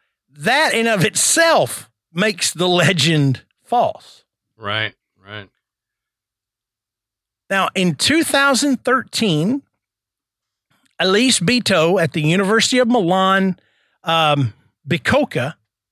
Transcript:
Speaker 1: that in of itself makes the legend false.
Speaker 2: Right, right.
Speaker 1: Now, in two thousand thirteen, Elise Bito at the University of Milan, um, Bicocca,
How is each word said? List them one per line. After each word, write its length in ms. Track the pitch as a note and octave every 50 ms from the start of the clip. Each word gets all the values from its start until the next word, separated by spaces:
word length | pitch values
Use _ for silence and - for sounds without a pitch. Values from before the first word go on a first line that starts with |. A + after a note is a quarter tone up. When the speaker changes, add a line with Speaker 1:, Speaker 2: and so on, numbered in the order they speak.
| _ _ _ _ _ _
Speaker 1:
that 440 | C3+ D3 C#3+ G#3+ B3+ D4 D#4+ - -
in 120 | A3+ A3+
of 180 | A#3 A3 F#3+ E3
itself 880 | G#3 - - - - - - A3 E4 D4+ F#3 C#3 - - - - - _ _ _ _ D#3+
makes 400 | E3+ G#3 A3 F#3 F3 - - -
the 160 | D#3 F3+ F3+
legend 760 | F#3+ - D#3+ D#3+ G3 D#3 B2+ E3+ D#3+ D3+ C#3 C3+ B2 - - _ _ _ _
false. 600 | _ A#3+ B3 F3+ A2 - - - - - - _ _ _ _ _ _ _
Speaker 2:
Right, 380 | A2+ A2 G2+ G#2 A2 A2 G#2 - _ _ _ _ _ F#2+
right. 240 | G2 G#2+ G#2 G2 F#2+ _ _ _ _ _ _ _ _ _ _ _ _ _ _ _ _ _ _ _ _ _ _ _ _ _ _ _ _ _ _ _ _ _ _ _ _ _ _ _ -
Speaker 1:
Now, 220 | G3 G3 F3+ - -
in 200 | G3 F#3 F3+ D3
two 280 | - - - C#4+ E4+ D4+
thousand 640 | - - C#4 C#4 C#4+ C4+ G#3+ C#4 C#4+ C4 - -
thirteen, 800 | B3+ C4+ B3+ - - - - A3+ G3+ D#3 D3+ E3 G#3 C4+ C#4+ - _ _ _ _ _ _ _ _ _ _ _ _ _ _ _ _ _ _ _ _ _ _ _ _ _ _ -
Elise 420 | E3+ F#3+ F#3+ G#3+ B3+ C4 - -
Bito 600 | E3 G3+ B3 B3 - - G3 E3 D#3+ E3+ G3 F#3+ E3
at 100 | - -
the 80 | A#2+
University 580 | B2 - - F#3+ G3+ F#3+ A3 A3+ - - C4 B3
of 100 | B3 A3+
Milan, 720 | B3 A#3+ F3+ E3 F#3 F#3+ F#3+ F#3+ F#3+ G3 F#3+ F#3+ F3+ - _ _ _ _ _ _ _ _ -
um, 480 | F3 E3 E3 D#3+ D3+ D3 C#3+ C3 A2 - _ _ _ _ _ _
Bicocca, 680 | C#3 E3+ E3 - - A#3+ D4 C#4+ - - D3+ - E3 - _ _ _ _ _ _ _